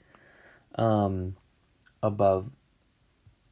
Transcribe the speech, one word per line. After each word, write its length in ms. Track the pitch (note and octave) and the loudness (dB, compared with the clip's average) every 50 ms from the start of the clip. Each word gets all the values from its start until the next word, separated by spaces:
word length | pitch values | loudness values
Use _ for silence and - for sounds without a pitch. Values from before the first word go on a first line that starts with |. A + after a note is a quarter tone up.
| _ _ - - - - - - - - - - _ _ - | _ _ -20 -20 -20 -20 -20 -20 -20 -20 -20 -20 _ _ -4
um, 600 | - A2+ A2+ G#2+ G#2 G#2 F#2+ F#2+ F#2 F2+ F#2 F#2 - _ _ _ _ _ _ _ _ _ _ _ _ | -2 0 2 2 2 0 0 -2 -4 -6 -6 -10 -12 _ _ _ _ _ _ _ _ _ _ _ _
above 500 | - G#2+ G#2 G2+ G2+ G2 F#2+ F#2+ G2+ - - _ _ _ _ _ _ _ _ _ _ _ _ _ _ _ _ _ _ _ | -4 -4 0 2 2 2 2 2 -2 -8 -14 _ _ _ _ _ _ _ _ _ _ _ _ _ _ _ _ _ _ _